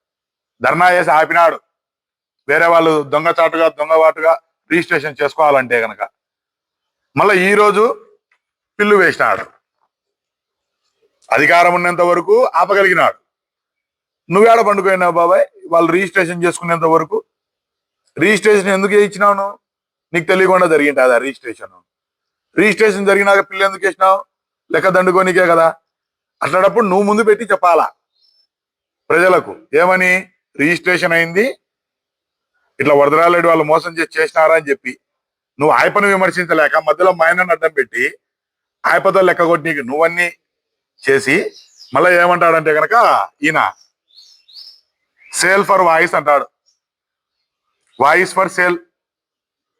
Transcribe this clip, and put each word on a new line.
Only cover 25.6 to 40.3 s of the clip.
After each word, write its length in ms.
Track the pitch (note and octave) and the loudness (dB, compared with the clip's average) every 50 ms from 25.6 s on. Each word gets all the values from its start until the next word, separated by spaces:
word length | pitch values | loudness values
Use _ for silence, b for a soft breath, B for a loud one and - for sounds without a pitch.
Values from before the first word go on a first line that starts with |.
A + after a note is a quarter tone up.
| E3 E3 E3 - _ _ _ _ _ _ _ _ _ _ _ _ | 2 0 -2 -6 _ _ _ _ _ _ _ _ _ _ _ _
అట్లాంటప్పుడు 440 | - C3+ D#3+ F#3 F#3+ G3 F3 - A3 | -8 -4 0 0 0 0 0 0 -2
నువ్వు 200 | F#3+ F3+ G3 G3+ | 0 0 0 0
ముందు 180 | G3+ G#3 A3 A3+ | 0 0 0 0
పెట్టి 220 | G#3+ G#3 G#3 A#3 | 0 0 -2 -2
చెప్పాలా 400 | G3+ G3+ - F#3 F3 E3 D#3 B2+ - - _ _ _ _ _ _ _ _ _ _ _ _ _ _ _ _ _ _ _ _ _ _ - | -4 -4 -2 0 0 0 0 0 -4 -8 _ _ _ _ _ _ _ _ _ _ _ _ _ _ _ _ _ _ _ _ _ _ -4
ప్రజలకు, 440 | D3 E3 F3+ F#3 F3+ F#3 - - F2+ - _ _ - | -2 0 2 2 0 0 -2 -6 -14 -20 _ _ -2
ఏమని, 380 | D#3 F3 F#3 F#3 F#3 F#3 F3+ F#3 F#3 F#3 - _ _ _ _ _ - | 0 0 0 0 0 0 0 -2 -2 -4 -10 _ _ _ _ _ -4
"రిజిస్ట్రేషన్ 540 | C#3+ E3 F3 D#3 - F3+ F3+ D#3+ F3 E3+ E3+ | -2 -2 -2 -2 -2 -4 -2 -2 -2 -2 0
అయింది, 320 | E3 E3 E3 E3+ G3 A#3 C#4 - - _ _ _ _ _ _ _ _ _ _ _ _ _ _ _ _ _ _ _ _ _ _ _ - | -2 -2 -2 -2 -2 -2 -2 -6 -10 _ _ _ _ _ _ _ _ _ _ _ _ _ _ _ _ _ _ _ _ _ _ _ -4
ఇట్లా 140 | - D3 C#3+ | 0 2 2
వరదరారెడ్డి 520 | C#3+ C#3+ C#3+ D3+ D#3+ E3+ F3 F3 E3+ E3+ | 4 4 2 2 2 2 2 2 2 2
వాళ్ళు 160 | E3+ E3 D#3+ D3+ | 2 2 2 2
మోసం 280 | D3+ D#3 D#3+ D#3+ E3+ E3 | 0 0 -2 -2 -6 -8
చేసి 160 | E3 D#3+ - - | -8 -8 -6 -4
చేసినారా?" 400 | D#3+ D#3+ C#3+ - E3 D#3+ D#3 E3 | -4 -4 -2 0 0 2 2 2
అని 140 | E3 D3+ C#3+ | 0 0 -2
చెప్పి. 220 | C3+ - - B2+ B2 - _ _ _ _ _ _ _ _ _ _ _ - | -6 -6 -6 -12 -14 -14 _ _ _ _ _ _ _ _ _ _ _ -2
నువ్వు 140 | C#3+ D#3 C3 | 0 2 2
ఆయపను 320 | B2 D3+ F3+ F#3 G#3 G3+ | 2 2 0 0 0 0
విమర్శించలేక 680 | G3+ G3 F#3 F#3+ F3 - F3+ F3+ E3 E3 D#3+ D3+ C#3+ D3 | 0 0 0 -2 -2 -2 -4 -4 -2 0 0 0 0 -2
మధ్యలో 340 | D#3+ D#3 D#3 D3+ D#3+ F3+ F#3 | -2 -2 -2 -2 0 0 0
మా 140 | F#3 E3+ D#3+ | 0 0 0
ఆయనను 260 | E3 F3 F#3 F3+ F3 | 0 0 -2 -2 -2
అడ్డం 200 | E3 D#3 E3 D#3+ D#3 | -2 -2 -2 -2 -2
పెట్టి 260 | C#3+ B2 G#2+ A2+ A#2+ C3 - - - _ _ _ _ _ _ _ _ _ _ _ _ - | -4 -6 -4 -6 -6 -6 -6 -8 -12 _ _ _ _ _ _ _ _ _ _ _ _ -4
ఆయపతో 380 | - E3 F3 - G3 F3 F#3+ | -2 -2 0 0 0 2 2
లెక్క 200 | F#3 F3+ E3 E3+ E3+ | 2 2 0 0 0
కొట్టి 220 | D#3+ E3+ E3 C#3+ E3 | 0 0 -2 -2 -6
నీకు 140 | D3+ C#3+ B2 | -8 -8 -8
నువ్వన్నీ 400 | A#2+ C#3 D3+ E3 E3 E3+ F3 F3 E3+ | -8 -2 -2 -2 -2 -2 -4 -6 -6